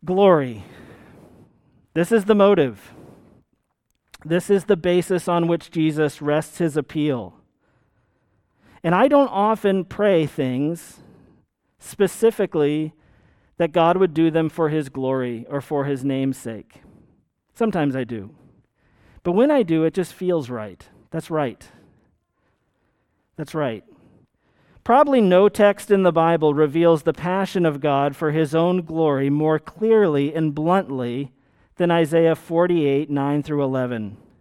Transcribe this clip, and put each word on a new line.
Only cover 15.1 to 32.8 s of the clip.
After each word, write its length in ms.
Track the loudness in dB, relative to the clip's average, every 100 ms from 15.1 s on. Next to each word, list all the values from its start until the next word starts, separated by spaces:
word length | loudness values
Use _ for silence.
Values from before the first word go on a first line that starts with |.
| -2 -4 -8 -8
or 120 | -10
for 240 | -6 -6
his 200 | -4 -4
name's 320 | -4 -4 -4 -6
sake. 460 | -10 -14 -18 _ _ _ _ _ _ _ _
Sometimes 440 | _ -4 0 -2 -2
I 80 |
do. 300 | -6 -10 -12 -20 _ _ _ _ _ _ _ -10
But 100 | -4
when 180 | 2 2
I 120 | 2
do, 220 | 0 0
it 100 | 0
just 180 | -2 -6
feels 380 | -6 -2 -2 -4
right. 360 | -10 -12 -16 -20 _ _
That's 200 | -12 -6
right. 360 | -4 -4 -8 -20 _ _ _ _ _ _ _ _ _ _ _ _ _ _ _ _ -16
That's 180 | -10
right. 280 | -6 -6 -6 -14 _ _ _ _ _ _ _ _ _
Probably 380 | 2 4 4 4
no 260 | 4 6 4
text 420 | 4 2 2 0
in 120 | 2
the 100 | 4
Bible 400 | 2 2 2 2
reveals 500 | 2 0 2 2 2
the 120 | 0
passion 500 | -4 -4 -4 -2 0
of 160 | -2 0
God 340 | 0 0 0
for 160 | -2 -4
his 240 | 0 0
own 280 | 0 0 0
glory 480 | -4 -2 0 0 0
more 280 | 0 0 0
clearly 760 | -4 -6 2 2 4 2 -2
and 200 | -2 -4
bluntly 760 | -2 0 0 -2 -6 -6 -6 -10 _ _ _ _ _
than 140 | 0
Isaiah 460 | 2 2 2 2 0
forty-eight, 720 | -4 -2 0 0